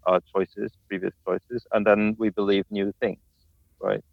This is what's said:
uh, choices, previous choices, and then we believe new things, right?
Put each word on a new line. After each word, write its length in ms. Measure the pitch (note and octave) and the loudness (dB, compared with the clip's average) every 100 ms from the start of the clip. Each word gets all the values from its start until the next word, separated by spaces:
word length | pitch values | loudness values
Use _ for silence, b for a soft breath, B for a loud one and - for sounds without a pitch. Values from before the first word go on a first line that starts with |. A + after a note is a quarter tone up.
| - | 2
uh, 120 | F2+ _ | 0 _
choices, 380 | G2 F#2 - A2 _ _ | -4 -4 -4 -10 _ _
previous 240 | G2 F#2+ - | -6 -6 -8
choices, 400 | - F#2 _ B2 - | -4 -4 _ -10 -4
and 140 | A2 G#2 | 0 2
then 300 | G#2 G#2+ A2 | 4 2 0
we 120 | A2 | -2
believe 340 | G2 G2+ G2+ F#2+ | -2 0 0 0
new 240 | G#2 G2 - | -2 -4 -2
things, 200 | A2+ - _ _ _ _ _ _ | -4 -4 _ _ _ _ _ _
right? 220 | G2 G2+ - | -4 -4 -4